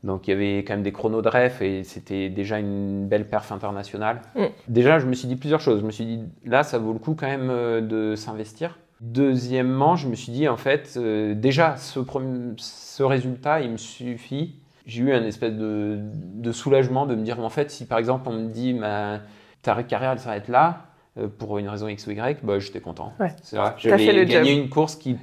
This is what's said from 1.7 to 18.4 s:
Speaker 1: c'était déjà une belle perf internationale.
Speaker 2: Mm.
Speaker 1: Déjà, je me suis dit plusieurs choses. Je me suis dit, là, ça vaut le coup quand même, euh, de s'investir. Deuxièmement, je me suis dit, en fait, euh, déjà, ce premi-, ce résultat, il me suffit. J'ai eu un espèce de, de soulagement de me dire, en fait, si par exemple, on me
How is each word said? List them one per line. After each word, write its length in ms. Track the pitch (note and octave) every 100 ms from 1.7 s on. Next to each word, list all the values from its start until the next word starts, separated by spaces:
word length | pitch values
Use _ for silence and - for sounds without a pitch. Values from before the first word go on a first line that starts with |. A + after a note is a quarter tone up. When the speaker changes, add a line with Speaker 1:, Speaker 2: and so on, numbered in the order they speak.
| F#2+
Speaker 1:
c'était 460 | F#2+ - - G2 F#2+
déjà 280 | F#2+ G2+ G#2+
une 460 | G#2 G2+ G2+ G2 G2
belle 200 | G#2 G#2
perf 240 | G#2+ -
internationale. 680 | G2 G#2 G2+ G2 G2+ G#2+ A#2 - C4
Speaker 2:
Mm. 80 | G3+ - -
Speaker 1:
Déjà, 280 | A#2 B2 D#3+
je 60 | B2+
me 80 |
suis 140 | B2+ B2+
dit 60 | B2+
plusieurs 220 | D3 D#3
choses. 200 | D3+ G#2+
Je 40 | G#2+
me 60 |
suis 140 | G#2+ A2+
dit, 160 | A2+ A2+ - -
là, 180 | B2
ça 140 | C#3+ B2+
vaut 160 | A2
le 60 | A2
coup 160 | C3 D#3
quand 80 | C#3
même, 220 | C#3 B2+
euh, 300 | B2 A#2+ A2+
de 340 | A2 A2 G#2+ G#2+
s'investir. 600 | G#2+ G#2+ G#2+ - E3 E3+ _ _
Deuxièmement, 960 | A#2 A#2+ C#3 B2+ B2 C3 B2+ C3 C#3+ F3
je 120 | C#3
me 80 | A2+
suis 160 | -
dit, 160 | A#2+ D3+
en 80 | A2+
fait, 360 | C3+ C#3+ - B2
euh, 360 | A#2 G#2+ G#2+
déjà, 420 | G#2+ A#2+ C#3 E3 C3+
ce 220 | - -
premi-, 560 | B2+ C3+ C3 B2+ B2 G#2
ce 460 | - - - -
résultat, 580 | C3+ C3+ B2+ B2+ C#3+ D#3
il 100 | C3
me 60 | A2+
suffit. 800 | - - B2 A#2 - C3+ D3+ - _ _ -
J'ai 160 | A#2
eu 100 | B2+
un 100 | C3
espèce 300 | A2+ G#2 A#2
de, 460 | A2 G#2+ G#2+ G#2 G#2
de 500 | G#2 G#2+ F2+ G2+ A#2
soulagement 540 | A2+ - C3+ C3 B2+ C#3
de 80 |
me 80 | A#2
dire, 160 | A2 A#2
en 100 | A2+
fait, 200 | B2+ C#3+
si 160 | - A#2+
par 120 | A2+
exemple, 300 | A#2 C3 C3
on 40 |
me 160 | A2+